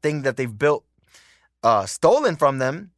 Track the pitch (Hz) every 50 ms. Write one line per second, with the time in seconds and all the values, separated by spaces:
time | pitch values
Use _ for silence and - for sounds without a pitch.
0 | - 151 151 147 135 135 123 131 131 120 107 107 139 151 147 - _ _ _ _
1 | _ _ _ - _ _ _ _ _ _ _ _ - 117 113 104 95 95 - -
2 | - 160 233 294 302 233 165 151 156 139 135 131 131 131 143 175 208 185 _